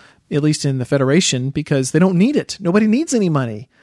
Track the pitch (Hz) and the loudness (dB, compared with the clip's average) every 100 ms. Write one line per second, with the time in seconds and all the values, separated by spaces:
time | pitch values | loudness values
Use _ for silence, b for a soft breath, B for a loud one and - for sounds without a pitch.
0 | b b - 147 151 151 143 135 123 139 | b b -6 -2 0 0 -2 -4 -2 0
1 | 131 160 - 127 131 147 147 143 131 156 | 2 2 2 -2 -4 -6 -2 -2 0 2
2 | 190 175 233 294 - - 170 202 214 240 | 2 4 2 0 -4 -6 0 2 2 0
3 | 339 240 185 147 120 107 - b | 0 0 0 0 -2 -8 -14 b